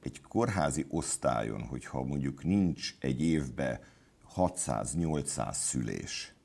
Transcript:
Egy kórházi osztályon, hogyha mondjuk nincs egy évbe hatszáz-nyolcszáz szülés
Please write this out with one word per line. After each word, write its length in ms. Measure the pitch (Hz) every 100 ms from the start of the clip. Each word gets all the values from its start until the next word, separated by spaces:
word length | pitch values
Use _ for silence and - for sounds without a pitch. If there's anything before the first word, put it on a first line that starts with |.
Egy 200 | 69 -
kórházi 640 | - 104 117 98 76 69 -
osztályon, 720 | 85 - - 67 58 55 53
hogyha 420 | 58 64 - -
mondjuk 400 | 64 71 67 -
nincs 520 | 80 101 92 71 - -
egy 220 | 67 64
évbe 580 | 80 80 67 60 67 58 - - - _
hatszáz-nyolcszáz 1300 | - - 90 - - 55 62 73 82 76 71 - 53 -
szülés 760 | - 65 57 50 - - - -